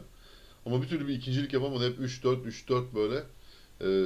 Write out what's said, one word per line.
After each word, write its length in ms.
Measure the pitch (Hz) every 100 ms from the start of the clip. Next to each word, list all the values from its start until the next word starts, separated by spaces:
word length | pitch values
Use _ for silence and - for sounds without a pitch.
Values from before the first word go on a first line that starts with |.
| - - - - - - 120
Ama 160 | 127
bir 60 | 127
türlü 200 | 160 139
bir 60 |
ikincilik 400 | 123 127 131 139
yapamadı. 360 | 135 139 127 123
Hep 100 | 123
üç 240 | 131 -
dört, 220 | 127 127 113
üç 240 | - -
dört 260 | 123 123 110
böyle. 280 | 107 135 - - - - - -
E, 60 | 95 95